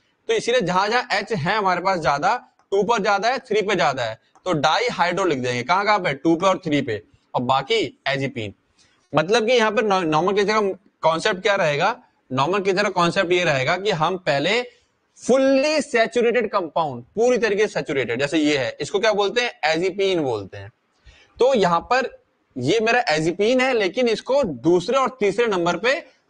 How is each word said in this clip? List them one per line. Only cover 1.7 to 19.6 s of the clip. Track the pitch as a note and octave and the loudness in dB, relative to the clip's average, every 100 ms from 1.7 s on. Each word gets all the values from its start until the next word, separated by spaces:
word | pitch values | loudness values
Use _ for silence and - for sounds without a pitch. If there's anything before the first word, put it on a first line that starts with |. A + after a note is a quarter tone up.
| F3 | 0
पास | F#3+ F#3 | 0 0
ज्यादा, | D#3 C#3+ F3+ A#3+ - _ - | 0 0 0 -2 -6 _ -2
टू | G3 | 0
पर | G3+ A#3 | 2 2
ज्यादा | G#3+ G3 A3 | 2 0 0
है, | C4 | -2
थ्री | - G#3 | -2 -2
पे | G3 F#3 | 0 0
ज्यादा | D#3 C3 | 0 0
है, | A2+ A2 _ _ F#3 | -4 -8 _ _ -4
तो | |
डाईहाइड्रो | D#3+ D#3 F#3 A#3+ D#3+ F3 F#3 F#3 | 0 2 2 0 0 0 0 0
लिख | C3+ | 0
देंगे। | B2 B2 | -2 -2
कहां | B2 F#3 G#3 | 0 0 2
कहां | G#3 | 0
पे? | F3 C#3 | 0 -2
टू | E3 E3 | 0 2
पे | F#3+ | 2
और | F3+ | 0
थ्री | D#3+ C#3+ | -2 -2
पे, | A#2+ G#2 - _ _ | -2 -6 -10 _ _
और | C#3+ | -4
बाकी | B2 C3+ C#3 A3+ D3 - C#3 | 0 0 0 -2 -2 -6 -4
एजिपीन। | C#3 C3+ A#2+ G#2 - _ _ _ _ _ | -2 -4 -6 -10 -12 _ _ _ _ _
मतलब | C#3+ E3 A3+ A3 | -2 2 2 2
कि | |
यहाँ | B3 A3 | 2 2
पर | G#3+ | 0
नॉ-, | G#3+ F#3 | 0 0
नॉमेनक्लेचर | D#3+ D#3 F#3 G3+ G3+ | 2 0 2 0 0
का | A3 G3 F3+ _ _ | 0 -2 -4 _ _
concept | D#3+ D#3+ A3 F#3 | -2 0 -2 -2
क्या | G3+ G3 | 0 0
रहेगा? | D#3 C#3+ F#3+ A#3+ _ _ - | 0 0 -2 -2 _ _ -6
नॉमेनक्लेचर | C3 D3 G3+ F#3+ F#3+ | -2 0 0 0 0
का | G#3 | 0
concept | F#3 E3+ G3 E3+ | 0 0 0 0
ये | F3+ E3 | 2 2
रहेगा | C3+ C3+ F#3 | 0 0 -2
कि | G#3 | -2
हम | D#3+ D#3+ F#3 | 0 -2 -2
पहले | E3 C#3 E3 A#3 A#3+ - _ _ _ - | -2 0 0 -2 -4 -12 _ _ _ -6
fully | - C4+ C4+ C4+ D4+ D#4 | 0 2 4 4 2 0
saturated | - A3+ A3+ A#3+ A#3 A#3+ G3+ | 0 0 0 0 0 0 0
compound, | G#3 E3 F3 D#3 A#2+ - | -2 -2 -4 -4 -6 -8
पूरी | G3+ A#3+ A#3+ | 0 2 2
तरीके | A3 G3+ G3+ | 0 0 -2
से | |
सैचुरेटेड, | F3 D3 C3+ A#2 A#2 | -2 -4 -2 -2 -2
जैसे | C#3+ E3 | 0 2
ये | D3 C#3+ | 2 0
है, | A#2 - | -2 -6
इसको | C#3+ G3+ | -4 0
क्या | A3 | 0
बोलते | G3+ G3 A#3+ | 2 0 -2
हैं? | A#3+ - | -4 -2